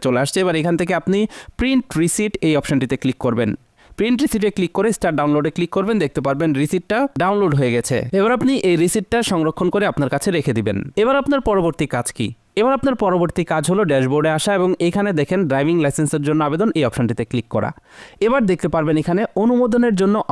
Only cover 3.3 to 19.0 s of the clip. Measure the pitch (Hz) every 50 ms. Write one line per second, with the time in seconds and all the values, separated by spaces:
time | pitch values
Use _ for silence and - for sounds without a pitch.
3.3 | 117 117 117 104 - - _ _ _ _ _ - - - 202 240 254 233 294 -
4.3 | - 208 208 208 - - 180 170 - 190 202 226 208 - - 170 156 143 147 147
5.3 | 147 151 147 156 - - 175 - - 190 196 208 226 208 156 135 - 151 135 139
6.3 | 139 143 165 160 143 135 151 147 190 180 - - 208 233 277 277 - - 175 190
7.3 | 208 208 202 165 143 139 135 123 117 117 - - 131 110 120 120 190 196 196 233
8.3 | 254 226 262 262 269 240 - 180 175 160 170 180 - 220 190 - 233 240 226 -
9.3 | 196 165 156 160 - - 156 180 185 202 208 175 - - 143 131 143 143 - 202
10.3 | 170 156 - 151 110 113 101 107 101 101 - 135 - 196 214 247 269 277 269 277
11.3 | 285 269 - 226 208 196 170 165 147 - 151 - - 123 - - - - 113 95
12.3 | - - _ _ _ 196 220 262 277 240 - 269 254 - 214 165 185 175 175 170
13.3 | - 185 170 - 165 160 147 165 185 202 208 151 139 135 131 127 139 151 151 156
14.3 | 156 156 - 208 202 190 180 185 180 - 170 175 170 202 202 208 185 - 151 -
15.3 | 185 196 190 139 131 131 143 156 170 170 151 139 - - 156 147 160 151 143 147
16.3 | 151 156 151 143 151 160 214 226 - 160 135 117 - - 120 110 117 - 117 -
17.3 | - 120 - - - 107 104 120 - - _ _ - - - - - - 196 233
18.3 | 254 277 226 190 185 - - 165 170 165 151 156 156 156